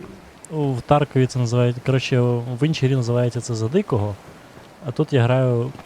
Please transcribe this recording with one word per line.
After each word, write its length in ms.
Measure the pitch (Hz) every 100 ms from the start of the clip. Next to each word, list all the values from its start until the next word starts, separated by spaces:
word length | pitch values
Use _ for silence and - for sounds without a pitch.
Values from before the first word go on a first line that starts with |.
| - - - - -
в 300 | 156 143 123
Таркові, 460 | - 147 143 135 127
це 120 | 127
називається, 440 | 120 123 123 123 -
коротше, 340 | 131 - 127
в 420 | 123 120 120 123
іншій 240 | 151 160 131
грі 100 | 135
називається 440 | 117 120 123 120
це 140 | 113
за 140 | 113 113
дикого, 460 | 170 208 120 104 101 - - - - - - 143
а 40 |
тут 220 | 123 156
я 100 | 139
граю, 500 | 117 127 127 120 123 -